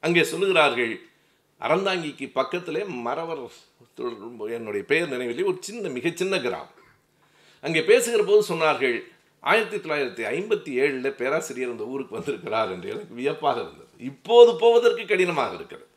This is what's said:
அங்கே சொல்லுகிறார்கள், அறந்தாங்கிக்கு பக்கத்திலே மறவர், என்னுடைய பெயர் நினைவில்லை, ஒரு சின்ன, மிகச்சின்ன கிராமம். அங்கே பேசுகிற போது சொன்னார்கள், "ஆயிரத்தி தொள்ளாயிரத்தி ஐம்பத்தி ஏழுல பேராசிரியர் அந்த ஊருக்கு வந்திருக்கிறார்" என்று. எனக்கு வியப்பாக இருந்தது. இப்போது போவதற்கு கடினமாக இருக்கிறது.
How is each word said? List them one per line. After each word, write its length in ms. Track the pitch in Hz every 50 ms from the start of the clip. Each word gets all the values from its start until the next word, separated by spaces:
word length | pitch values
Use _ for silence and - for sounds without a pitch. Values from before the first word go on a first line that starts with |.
| -
அங்கே 200 | 160 170 170 151
சொல்லுகிறார்கள், 680 | - 160 165 196 196 180 165 151 139 123 120 123 113 110 90 - - _ _ _ _ _ _ _ _ _ _
அறந்தாங்கிக்கு 640 | - 117 156 185 196 190 185 180 165 151 135 - 135 123
பக்கத்திலே 500 | - 135 135 - - 180 175 170 151 160 208 196 147 123
மறவர், 420 | 117 117 131 151 165 165 165 147 123 113 - - - _ _ _ 120 _ _ - 123 123 117 104 98 117 123 110 104 107
என்னுடைய 320 | 117 117 113 107 101 101 95
பெயர் 260 | - 143 160 175 156
நினைவில்லை, 340 | 131 123 127 120 120 131 185
ஒரு 140 | 202 175 -
சின்ன, 280 | - - 208 240 202 170
மிகச்சின்ன 500 | 135 127 123 165 160 - 190 196 190 180
கிராமம். 320 | 123 120 92 80 - - _ _ _ _ _ _ _ _ _ _ _ _ _ _ _ _ _ _ -
அங்கே 180 | 147 165 160 156
பேசுகிற 380 | 190 226 262 247 233 240 214 202
போது 180 | 185 202 214 208
சொன்னார்கள், 540 | - 170 160 160 156 147 123 135 127 117 107 - - - _ _ _ _ _ -
"ஆயிரத்தி 340 | 135 180 226 214 175 202 196
தொள்ளாயிரத்தி 460 | - 160 151 147 139 120 - - 113 104
ஐம்பத்தி 440 | - 165 196 220 220 - - 160 131
ஏழுல 340 | 123 135 147 135 131 127 123
பேராசிரியர் 640 | - - 120 131 147 160 156 - 127 123 127 123 120
அந்த 120 | 110 107
ஊருக்கு 280 | 117 131 135 135 - 107
வந்திருக்கிறார்" 560 | 110 - 147 135 98 87 - 104 110 110 98
என்று. 160 | 92 90 87 104
எனக்கு 240 | 104 104 - - 113
வியப்பாக 440 | 120 127 143 156 - 151 143 127 117
இருந்தது. 300 | 101 - - - - _ _ _ 117
இப்போது 480 | 131 139 - _ 185 226 240 240 233 233
போவதற்கு 480 | 170 220 233 233 233 240 240 233 233 220
கடினமாக 480 | 180 214 185 185 175 165 147 123 104 92
இருக்கிறது. 320 | - - - 82 - - _ _